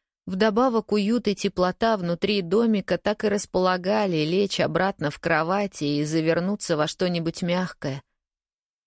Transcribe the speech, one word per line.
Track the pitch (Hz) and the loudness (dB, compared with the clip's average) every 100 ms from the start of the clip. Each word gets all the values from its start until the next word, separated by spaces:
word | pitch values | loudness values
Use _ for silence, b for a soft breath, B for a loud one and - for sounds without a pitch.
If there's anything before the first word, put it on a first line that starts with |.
| _ _ - | _ _ -6
Вдобавок | 190 220 208 262 226 - | 0 2 4 2 2 0
уют | 208 202 240 214 | 0 2 0 0
и | 190 | -2
теплота | 196 - 180 - 226 208 | -2 0 0 0 0 0
внутри | 175 175 202 202 | -2 -2 0 0
домика | 170 208 233 208 - 180 | 0 2 2 0 0 -2
так | 202 214 | -2 -2
и | 214 | 0
располагали | 202 - 185 185 185 180 214 196 160 151 | -2 -2 0 2 0 0 0 2 0 0
лечь | 185 196 - | 0 0 0
обратно | 143 165 190 - 147 | 0 0 0 -2 -6
в | - | -4
кровати | 170 156 165 196 202 - | 0 0 0 -2 -2 -4
и | 147 147 | -2 0
завернуться | 151 160 160 170 185 214 - 151 | 0 0 2 0 0 -2 -2 0
во | 151 | -2
что-нибудь | - 180 175 165 - | -2 -2 -2 -4 -4
мягкое. | 175 180 180 - 151 139 - _ _ _ _ _ _ _ | -2 -2 -2 -6 -8 -8 -12 _ _ _ _ _ _ _